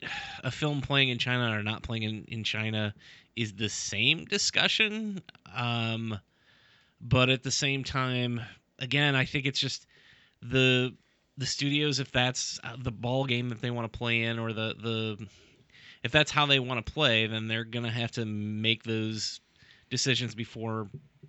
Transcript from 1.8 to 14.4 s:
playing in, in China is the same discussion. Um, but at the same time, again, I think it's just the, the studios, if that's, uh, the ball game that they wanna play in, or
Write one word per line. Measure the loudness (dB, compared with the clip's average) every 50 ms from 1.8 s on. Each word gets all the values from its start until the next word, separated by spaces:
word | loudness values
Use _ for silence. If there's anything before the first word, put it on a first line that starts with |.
| -4
playing | -4 -4 -2 -2
in, | -2 -4 -4 -8 -8
in | -6 -4 -2
China | -2 -2 -2 -2 0 0 0 0 -2 -4 -6 -16 -20 -20 -20 -20 _ -4
is | -4 -4 -4 -2
the | -2 -4 -2
same | -2 -4 -6 -4 -2 2 2 2 2 2 0
discussion. | -2 -2 0 0 0 2 2 2 2 2 2 2 2 0 -2 -4 -4 -6 -8 -10 -14 -20 -20 -18 -10 -6
Um, | -4 -2 -2 0 0 0 -2 -2 -2 -4 -4 -6 -6 -8 _ _ _ _ _ _ _ _ _ _ _ _ _ _ -10
but | -2 2 4 6 6 6
at | 4 2 0
the | -2
same | -2 0 0 0 0 0 -2
time, | -2 -2 0 0 2 2 0 0 0 -2 -4 -6 -8 -14 -20 _ _ _ -10
again, | -4 0 2 2 4 4 4
I | 2 2
think | 0 0 -2 -2
it's | -2 0 0
just | -2 -2 -4 -6 -12 _ _ -20 -20 -20 -20 _ _ _ _ -14
the, | -6 0 4 6 6 6 6 4 2 0 -4 -10 _ _ _ _ _ _ -8
the | -6 -4
studios, | -4 -2 0 0 2 2 2 2 2 0 0
if | -2 0
that's, | 2 2 2 2 2 -2 -4 -6 -6 -8 -10
uh, | -10 -8 -6
the | -6 -6
ball | -4 -2 -2 0 2 2 2
game | 2 2 0 0 -2
that | -4 -4
they | -4 -4
wanna | -2 -2 -4
play | -6 -6 -4 0 2 2 2 2
in, | 0 0
or | -2